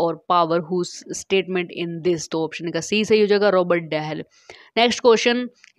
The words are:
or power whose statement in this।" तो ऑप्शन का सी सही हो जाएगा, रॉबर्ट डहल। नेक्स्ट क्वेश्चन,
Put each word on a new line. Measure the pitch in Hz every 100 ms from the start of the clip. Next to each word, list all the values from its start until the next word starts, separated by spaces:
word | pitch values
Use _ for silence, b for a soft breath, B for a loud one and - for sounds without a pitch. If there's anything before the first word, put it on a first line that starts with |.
or | 170 165 -
power | 175 165 170 160
whose | 180 175 - - -
statement | - 190 175 180 175 -
in | 170 170 170
this।" | 165 -
तो | 165
ऑप्शन | 156 - 170
का | 165
सी | - 208 214
सही | 220
हो | 208
जाएगा, | 208 208
रॉबर्ट | 185 175 175
डहल। | 160 151 156 156 - B B B B -
नेक्स्ट | 240 -
क्वेश्चन, | 247 226 240 240 240 b b